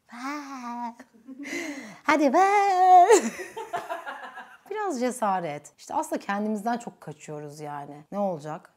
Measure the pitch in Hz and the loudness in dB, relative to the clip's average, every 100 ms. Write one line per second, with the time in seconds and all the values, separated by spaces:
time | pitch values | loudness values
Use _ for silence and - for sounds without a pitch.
0 | _ 233 262 294 277 269 240 240 240 233 | _ -14 -12 -12 -12 -14 -12 -10 -12 -14
1 | 262 226 - 262 285 339 330 277 226 - | -20 _ -20 -16 -12 -10 -10 -12 -16 -10
2 | - 294 294 294 392 415 403 370 370 370 | 0 2 4 4 4 4 2 4 10 10
3 | 359 415 226 - 370 - 440 - - 339 | 10 8 6 -6 -14 -14 -10 -10 -10 -12
4 | 285 277 254 - - - - 415 403 269 | -12 -16 -16 -18 -20 -20 -12 -6 -4 -2
5 | 247 240 214 185 170 147 - _ - - | -4 -2 -2 -2 -4 -10 -14 _ -8 -6
6 | 302 285 - 202 214 214 196 214 - - | -4 -6 -6 -4 -4 -4 -4 -6 -8 -16
7 | - 147 - 151 147 151 151 143 143 147 | -18 -18 -14 -14 -14 -14 -12 -12 -14 -18
8 | 151 196 202 165 151 165 - | -12 -6 -4 -4 -10 -14 -16